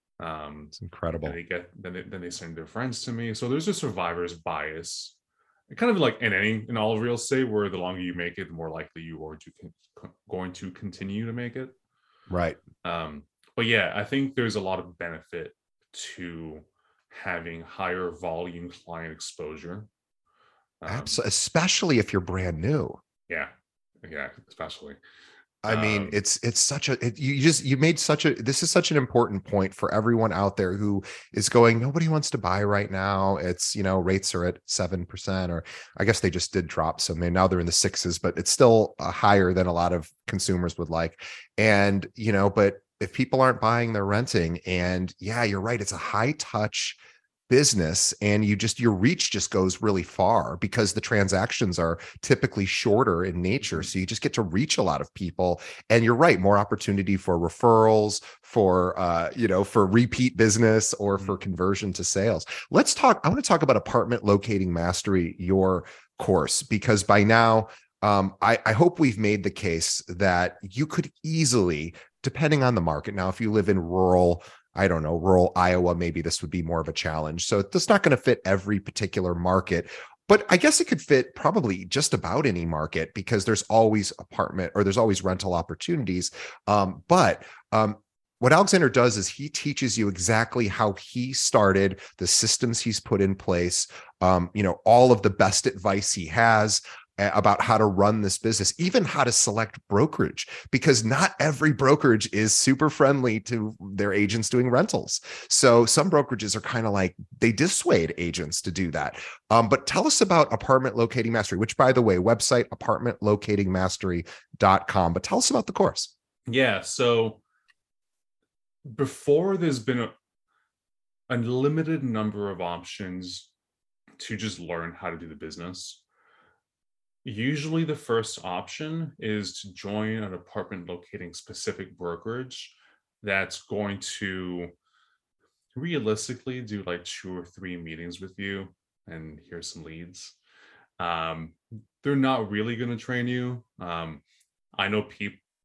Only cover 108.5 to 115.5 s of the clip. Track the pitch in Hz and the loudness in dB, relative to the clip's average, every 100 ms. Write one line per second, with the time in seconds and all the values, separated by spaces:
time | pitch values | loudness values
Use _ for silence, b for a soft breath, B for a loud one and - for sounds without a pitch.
108.5 | - - 85 87 76 73 - B B - | -6 -6 -4 -4 -2 -6 -8 B B 2
109.5 | 113 110 - - - 285 - 208 170 147 | 4 4 2 0 0 2 2 4 4 4
110.5 | 113 - 131 131 113 117 127 113 113 104 | 2 2 2 2 0 0 0 -2 0 -2
111.5 | 87 117 - 131 123 113 90 92 113 - | -2 -2 2 4 6 4 4 4 2 2
112.5 | 123 - - - 107 120 - 104 104 - | 0 0 -6 -4 -2 -2 -2 0 0 0
113.5 | 101 95 92 92 - 95 87 82 B B | -2 0 0 -2 -2 -4 -4 -8 B B
114.5 | - 98 98 - 101 85 85 - - - | 2 4 4 2 2 2 0 -2 0 2